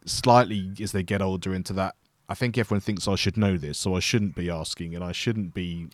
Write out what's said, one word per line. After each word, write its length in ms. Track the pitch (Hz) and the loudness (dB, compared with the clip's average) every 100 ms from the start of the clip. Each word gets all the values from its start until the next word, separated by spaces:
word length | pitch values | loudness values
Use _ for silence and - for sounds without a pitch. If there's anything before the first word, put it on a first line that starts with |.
slightly, 640 | - - 123 123 101 104 95 98 | -8 2 8 8 8 0 -4 -6
as 120 | 104 | -4
they 120 | 101 | -2
get 180 | 90 101 | 0 0
older, 320 | 95 92 95 | 0 -2 -2
into 200 | 95 87 | -4 -2
that, 220 | 95 95 - _ _ - | -2 -4 -6 _ _ -10
"I 40 | |
think 240 | 98 123 117 | -4 0 0
everyone 220 | 107 104 | 2 0
thinks 260 | - 98 104 | 0 -2 0
I 80 | |
should 220 | 95 101 107 | 0 0 2
know 200 | 101 90 | 2 2
this, 220 | 73 - | -2 -4
so 160 | 98 | 0
I 40 | 92 | 0
shouldn't 360 | - 117 101 | 2 2 0
be 160 | 90 87 | -2 -4
asking 420 | 82 78 - 85 | -4 -6 -8 -8
and 100 | 85 | -6
I 80 | 90 | -6
shouldn't 380 | - 120 110 90 | -4 -2 -2 -4
be 320 | 95 87 85 82 | -6 -6 -6 -10